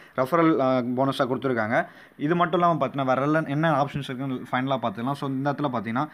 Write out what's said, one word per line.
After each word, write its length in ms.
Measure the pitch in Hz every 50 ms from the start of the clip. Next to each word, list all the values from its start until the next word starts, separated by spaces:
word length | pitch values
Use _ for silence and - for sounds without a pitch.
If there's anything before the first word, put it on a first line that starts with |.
| - - - 127
ரெஃபரல், 320 | 135 131 175 165 165 160 160 123 131
ஆ, 20 | 131 131 127 120 123 123 123
போனஸா 300 | 135 135 131 - 135 120
கொடுத்துருக்காங்க. 480 | 127 113 135 135 123 113 107 107 127 156 175 - - - - - - - 143
இது 80 | 151 175 175 175
மட்டும் 180 | 165 180 175
இல்லாம 180 | 175 170 165 139 135
பார்த்தீங்கன்னா 260 | 123 - 143 135 131 127
வேற 120 | 131 139 147
எல்லாம் 200 | 151 160 156 135 139
என்ன 160 | 147 165 165 147 135 143
ஆப்ஷன்ஸ் 260 | 139 - 143 131 -
இருக்குன்னு 320 | 131 123 139 135 127 - 113 -
ஃபைனலா 280 | - 127 131 135 139 127 120
பார்த்துக்கலாம். 340 | 113 95 113 117 135 143 - 147
So 40 | 139 135
இந்த 100 | 131 139 147
இடத்துல 220 | 135 135 151 135 123
பார்த்தீங்கன்னா 280 | 113 98 117 113 131 151 151